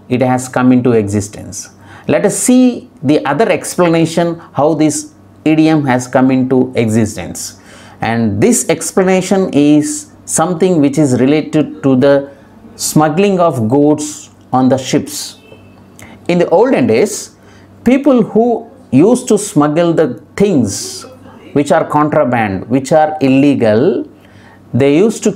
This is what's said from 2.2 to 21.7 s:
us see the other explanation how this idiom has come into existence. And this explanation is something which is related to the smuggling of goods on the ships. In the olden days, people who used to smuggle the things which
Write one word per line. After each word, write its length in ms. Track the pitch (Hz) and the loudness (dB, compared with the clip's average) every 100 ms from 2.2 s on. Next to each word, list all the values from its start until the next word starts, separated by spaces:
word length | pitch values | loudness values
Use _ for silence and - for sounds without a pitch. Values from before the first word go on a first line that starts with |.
| 202 | 0
us 120 | - | -2
see 520 | - 254 254 240 - - | 2 4 4 0 -8 -6
the 240 | 131 147 135 | -2 0 0
other 240 | 147 214 | 0 0
explanation 880 | 160 - - 175 165 165 180 170 165 - | -2 -4 -2 0 2 0 0 -2 -4 -8
how 200 | - 151 151 | -2 0 0
this 380 | 156 147 - - - - | -2 -2 -10 -18 -20 -6
idiom 420 | 151 156 156 160 139 | 0 2 2 2 0
has 220 | 123 123 | -2 -2
come 240 | 131 131 | 0 2
into 400 | 131 127 131 127 - | 2 0 0 0 -2
existence. 840 | 113 110 107 - 85 85 - - - - - - | 0 0 0 -4 -12 -12 -14 -16 -20 -20 -20 -8
And 400 | 110 117 113 101 | -4 -2 -2 0
this 280 | 214 247 - | 2 0 -2
explanation 800 | 165 - - 185 190 185 196 190 | -4 -2 -2 0 0 0 -2 0
is 580 | 135 147 151 147 - - - - | 2 4 4 0 -6 -12 -20 -6
something 560 | - 165 170 190 175 | -2 -2 0 0 2
which 160 | 139 143 | 0 0
is 220 | 147 123 | 0 2
related 640 | 131 151 147 156 135 - | 2 0 0 -2 -2 -2
to 120 | 139 127 | 0 2
the 360 | 139 139 139 - - - - - | 4 2 -2 -12 -20 -20 -20 -12
smuggling 640 | - 156 156 156 202 185 | -4 0 0 2 0 2
of 280 | 170 123 110 | 0 0 0
goods 600 | 139 147 151 - - - - - | 2 2 0 -4 -12 -20 -20 -6
on 160 | 127 131 | 0 2
the 80 | 131 | 0
ships. 600 | - 143 - - - - - - - - - - - - - | 0 -4 -4 -10 -14 -18 -20 -20 -20 -20 -20 -20 -20 -10 -4
In 100 | 175 | 0
the 100 | 165 | 2
olden 380 | 170 247 240 117 | 2 2 2 2
days, 480 | 110 202 - - - - - - - | 2 0 -4 -14 -20 -20 -20 -20 -6
people 400 | - 262 285 247 | 0 2 2 2
who 460 | 180 208 240 226 - - - | 2 0 0 -2 -6 -20 -2
used 360 | 127 196 247 - | 2 4 2 0
to 100 | 208 | -2
smuggle 560 | - 147 147 151 175 | 0 0 0 0 0
the 280 | 160 156 - - - | 0 -2 -4 -10 -2
things 680 | 202 151 104 - - - - - - - - | 0 0 -2 -4 -10 -14 -18 -20 -20 -20 -6
which 180 | 139 143 | -4 0